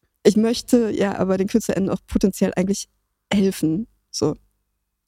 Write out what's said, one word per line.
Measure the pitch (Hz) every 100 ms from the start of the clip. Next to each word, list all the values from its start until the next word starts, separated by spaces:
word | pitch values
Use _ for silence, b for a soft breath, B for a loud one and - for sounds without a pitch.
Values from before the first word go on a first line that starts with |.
| _ _
ich | 190 208
möchte | 220 247 - 240 220
ja | - 196 -
aber | 185 190
den | 190
KünstlerInnen | 226 - - 190
auch | 196 -
potenziell | - 196 - 185 -
eigentlich | 190 202 - _ _ _ _
helfen, | 202 190 - 156 160 233 _ _
so. | - 151 - _ _ _ _ _ _